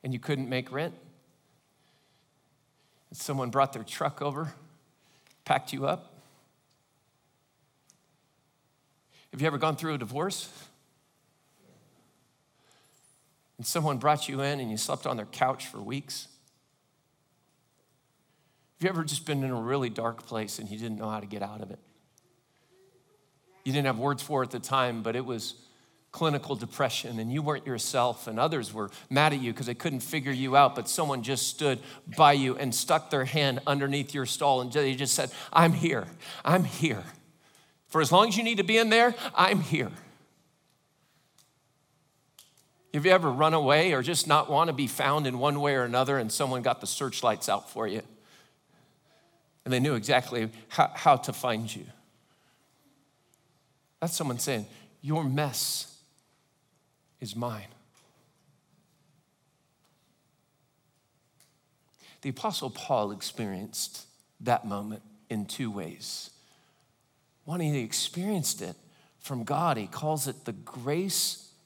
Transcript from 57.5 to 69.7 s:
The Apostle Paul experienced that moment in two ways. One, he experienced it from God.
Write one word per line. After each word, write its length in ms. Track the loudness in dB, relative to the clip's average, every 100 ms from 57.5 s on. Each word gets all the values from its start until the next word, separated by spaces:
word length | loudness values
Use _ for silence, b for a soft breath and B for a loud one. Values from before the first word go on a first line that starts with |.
| -6 -12 -20 _ _ _ _ _ _ _ _ _ _ _ _ _ _ _ _ _ _ _ _ _ _ _ _ _ _ _ _ _ _ _ _ _ _ _ _ _ _ _ _ _ _ B B
The 80 | -10
Apostle 400 | -4 -4 -4 -6
Paul 440 | -8 0 0 0
experienced 920 | -4 -10 -6 -6 -6 -8 -8 -8 -10 -20 _ _ _
that 260 | -2 -2 -2
moment 360 | -8 -8 -12 -14 -20 _
in 160 | -6 -6
two 240 | -6 -6
ways. 580 | -6 -10 -12 -12 -12 -12 b b b b b b _ _ _ _ _ -8
One, 140 | -2
he 200 | 0 0
experienced 800 | -2 -4 -4 -4 -2 0 -2 -4
it 160 | -8 -12 -20 b b b
from 240 | -8 -6
God. 340 | -2 0 2